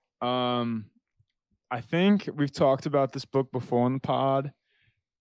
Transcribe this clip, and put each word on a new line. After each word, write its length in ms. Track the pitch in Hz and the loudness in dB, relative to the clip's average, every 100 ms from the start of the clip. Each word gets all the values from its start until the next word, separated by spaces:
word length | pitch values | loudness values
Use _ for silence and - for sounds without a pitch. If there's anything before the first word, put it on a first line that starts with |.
| _ _ | _ _
Um, 640 | 123 127 123 123 117 113 104 _ _ _ _ _ _ _ _ | -4 -2 0 0 -2 -4 -8 _ _ _ _ _ _ _ _
I 120 | 120 | -10
think 480 | - 165 196 202 - | -2 2 4 2 0
we've 180 | 151 143 | -2 -2
talked 340 | - 147 135 156 | 2 2 2 0
about 280 | 143 131 | 0 0
this 120 | 131 - | -4 -2
book 260 | 135 131 | -2 -2
before 340 | 127 - 120 123 | -6 -2 2 2
on 80 | |
the 60 | 131 | 0
pod, 540 | - 127 135 135 143 - _ _ _ _ _ _ | -2 0 0 0 -2 -12 _ _ _ _ _ _